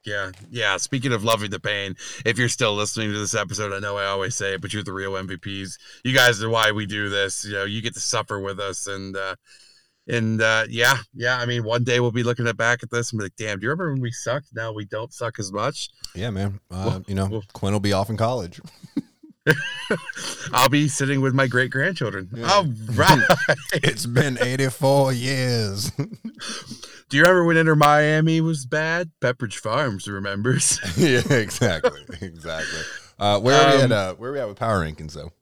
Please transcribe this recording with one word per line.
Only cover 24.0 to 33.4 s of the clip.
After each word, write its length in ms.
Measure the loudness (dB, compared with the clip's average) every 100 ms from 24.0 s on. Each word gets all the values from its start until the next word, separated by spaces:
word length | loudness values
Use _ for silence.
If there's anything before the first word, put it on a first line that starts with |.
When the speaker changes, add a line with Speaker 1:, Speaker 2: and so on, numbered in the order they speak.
| 0
Speaker 2:
been 320 | 2 2 0
eighty-four 720 | -2 0 0 2 4 6 4
years. 800 | 0 -2 0 0 0 -2 -2 -4
<laughs> 100 | -4 -8 -8 -14 -12 -12 -12 -12 -16 -18 -20 _
Speaker 1:
Do 80 | 6
you 40 |
remember 220 | 8 8
when 140 | 6 4
Inter 160 | 6
Miami 680 | 6 6 6 4 4 4 2
was 240 | 0 -2
bad? 460 | -4 -2 -2 -2 -4 _
Pepperidge 380 | -2 -2 -6 -6
Farms 500 | -2 0 0 -4 -8
remembers. 720 | -6 -6 0 2 2 2 0 -2
<laughs> 80 | 2
Speaker 2:
Yeah, 240 | 4 4 4
exactly. 680 | 2 2 0 0 2 -2 -4 -16 -12
Exactly. 580 | -12 -10 -8 -6 -6 -8 -10 -14 -18 -2
Uh, 200 | 2 2